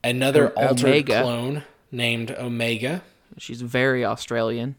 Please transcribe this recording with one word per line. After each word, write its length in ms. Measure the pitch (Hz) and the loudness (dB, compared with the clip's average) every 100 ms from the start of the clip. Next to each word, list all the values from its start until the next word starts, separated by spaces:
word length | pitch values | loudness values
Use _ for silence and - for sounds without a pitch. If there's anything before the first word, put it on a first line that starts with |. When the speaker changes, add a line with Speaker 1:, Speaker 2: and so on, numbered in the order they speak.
Speaker 1:
another 480 | 120 123 131 147 139 - | 0 0 4 4 4 2
Speaker 2:
O-, 80 | 123 | 2
Speaker 1:
altered 180 | 123 135 | 4 4
Speaker 2:
Omega. 340 | 147 135 110 | 4 4 0
Speaker 1:
clone 420 | 123 120 123 147 - _ _ | 2 -2 -4 -6 -10 _ _
named 400 | 123 117 117 113 | -4 -2 -2 -4
Omega. 720 | - 123 117 117 113 127 175 - _ _ - | -6 -6 -2 -2 -2 -2 -6 -10 _ _ -20
Speaker 2:
She's 240 | - 117 | -14 -12
very 420 | 123 127 135 127 | -4 0 2 2
Australian. 720 | 113 117 - 117 113 117 123 | 0 -4 -4 -2 0 -2 -6